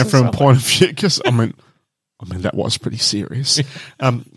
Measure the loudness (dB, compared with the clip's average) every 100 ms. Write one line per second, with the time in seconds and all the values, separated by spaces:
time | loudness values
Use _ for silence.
0 | 4 4 2 4 4 4 4 2 2 2
1 | -2 0 0 0 0 -4 _ _ _ _
2 | _ _ -12 -6 -6 -4 -4 -4 -6 -4
3 | -4 -4 -6 -6 -4 -2 -2 -6 -20 -4
4 | -2 -2 -6